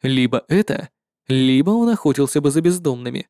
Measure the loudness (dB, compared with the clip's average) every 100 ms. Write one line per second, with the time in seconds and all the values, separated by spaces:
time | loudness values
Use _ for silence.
0 | 0 0 0 0 0 0 0 -4 -8 _
1 | _ _ _ 0 2 2 2 2 0 0
2 | 0 0 0 0 0 2 0 0 -4 -6
3 | -8 -10 -14